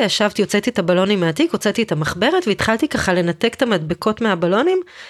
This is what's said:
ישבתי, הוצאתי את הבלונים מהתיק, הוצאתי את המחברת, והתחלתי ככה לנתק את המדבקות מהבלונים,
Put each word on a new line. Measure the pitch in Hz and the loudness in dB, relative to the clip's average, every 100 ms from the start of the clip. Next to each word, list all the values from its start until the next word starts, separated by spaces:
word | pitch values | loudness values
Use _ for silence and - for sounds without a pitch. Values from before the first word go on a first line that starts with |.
ישבתי, | 214 - 208 - | 2 2 0 0
הוצאתי | 190 208 247 | 0 0 0
את | 240 | -2
הבלונים | 175 180 190 202 | 2 2 2 2
מהתיק, | 170 160 330 | 0 2 0
הוצאתי | 202 208 - | 0 -2 0
את | 220 | 0
המחברת, | 160 156 175 233 370 233 | -2 -2 -2 0 0 0
והתחלתי | 185 - 220 302 | -2 0 0 0
ככה | 226 - | -2 0
לנתק | 180 170 175 233 | 0 0 0 -2
את | - | 0
המדבקות | 247 185 156 170 214 214 | 0 0 -2 -4 -2 0
מהבלונים, | 226 180 170 202 330 370 349 - - | 0 0 0 2 2 0 -2 -14 -20